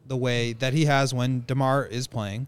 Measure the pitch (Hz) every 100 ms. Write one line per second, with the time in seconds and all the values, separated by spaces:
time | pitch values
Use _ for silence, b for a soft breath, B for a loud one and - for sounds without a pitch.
0 | - 131 127 120 117 113 131 131 147 135
1 | 135 127 127 127 123 135 131 139 123 117
2 | 127 117 101 107